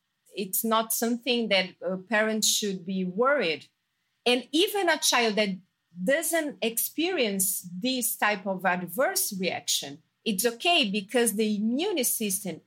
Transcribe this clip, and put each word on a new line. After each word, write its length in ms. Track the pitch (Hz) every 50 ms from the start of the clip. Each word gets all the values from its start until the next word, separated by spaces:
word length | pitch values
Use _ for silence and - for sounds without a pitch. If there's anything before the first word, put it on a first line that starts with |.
| _ _ _ _ _ _ -
It's 300 | 175 202 190 185 - -
not 300 | 226 220 220 226 226 -
something 560 | - - 226 240 240 - 285 240 240 233 214
that 160 | 196 190 185 185 - _ -
a 160 | 170 185 185
parent 440 | 185 - 233 214 220 220 220 220 214
should 440 | - - - - 208 196 185 170
be 180 | 170 190 190 185
worried. 600 | 180 175 190 240 262 285 294 214 165 156 139 - - _ _ _ _ _ _ _ _ _ _ _
And 240 | 233 247 262 240 -
even 380 | - 302 370 427 403 403 392 339
a 80 | 311
child 400 | 311 - - - 254 233 226 208
that 140 | 196 214 202 190 185 - _ _ _ _ _ _ 175 185
doesn't 540 | 190 269 311 330 320 - 330 311 294 202 190 -
experience 1080 | 226 226 - - - - - 302 349 381 339 254 214 196 196 190 - - - - 180
this 460 | 170 185 190 254 262 254 233 - -
type 300 | - - 208 208 196 190
of 180 | 208 190 185 180
adverse 680 | 190 180 180 180 170 170 202 262 349 381 359 - - 214 185
reaction, 600 | 190 170 - - - - - - - 143 139 147 _ _ _ _ _
it's 220 | 220 220 185 226
okay 440 | 240 233 233 - 349 349 339 277 208
because 440 | 190 214 190 - - 247 233 233 196
the 220 | 202 220 214 214
immune 460 | 202 208 220 240 269 330 415 403 320 247
system 580 | - - - 226 208 190 - - 190 160 - -